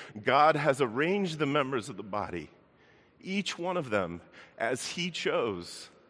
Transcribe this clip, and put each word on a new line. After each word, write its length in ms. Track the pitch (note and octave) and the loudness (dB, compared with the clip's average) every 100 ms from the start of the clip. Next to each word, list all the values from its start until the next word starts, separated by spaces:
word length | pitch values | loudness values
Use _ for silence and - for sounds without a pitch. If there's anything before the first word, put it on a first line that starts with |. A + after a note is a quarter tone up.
| - - | -14 -6
God 320 | G2+ C3+ D3+ | 2 6 8
has 260 | D3+ D3+ C3+ | 6 4 4
arranged 600 | B2+ A#2 D#3+ G3+ F#3+ D#3 | 2 2 2 2 0 0
the 60 | D3 | 0
members 420 | D3 C3+ C3 G2+ | 2 2 -2 -4
of 80 | G2 | -10
the 80 | |
body, 460 | G#2+ G#2 F2+ F2 D2 - _ _ _ _ _ _ | -6 -4 -4 -6 -10 -18 _ _ _ _ _ _
each 380 | - G3 F#3 - | -6 -4 -4 -4
one 180 | F3 F3+ | -4 -4
of 140 | C3+ | 0
them 300 | G#2 F2 F2 - - - - | 0 0 -6 -12 -20 -18 -4
as 280 | A#2 B2+ - | -2 -2 -4
he 200 | - F3 | -6 -6
chose. 760 | D#3+ E3+ D#3+ A#2 F#2 E2+ - - _ | -4 -2 0 -2 -4 -8 -14 -18 _